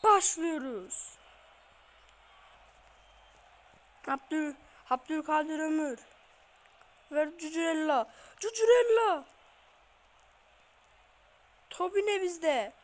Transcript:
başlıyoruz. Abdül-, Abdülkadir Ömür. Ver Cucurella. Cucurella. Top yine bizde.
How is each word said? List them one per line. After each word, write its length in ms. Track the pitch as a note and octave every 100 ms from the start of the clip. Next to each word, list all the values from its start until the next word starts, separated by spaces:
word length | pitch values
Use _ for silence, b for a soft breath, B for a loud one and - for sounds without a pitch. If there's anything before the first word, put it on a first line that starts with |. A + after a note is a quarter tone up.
başlıyoruz. 1120 | A4 G4+ - - E4 D#4 C4 A3 F#3 - - - - - - - - - - - - _ _ - - - - - - - - - - - - - - - _ _ -
Abdül-, 480 | C#4 - D#4 D4+ C#4+ B B -
Abdülkadir 720 | B3+ - D#4 D4+ D4+ D4+ D#4
Ömür. 400 | D#4 D#4 D4+ A#3 - - _ _ _ _ - _ - _ _
Ver 260 | D4 D4+ E4+
Cucurella. 720 | D#4 D#4+ E4 D#4+ D#4 C#4 A3 B B B
Cucurella. 840 | G#4 A4+ A4 B4 A#4+ A4+ A4 D#4+ C4+ - - _ _ _ _ _ _ _ _ _ _ _ _ _ _ _ _ _ _ _ _ _ _
Top 280 | - F4+ G4
yine 240 | G#4 G4+
bizde. 520 | F4+ E4+ D#4+ C4+ G#3 -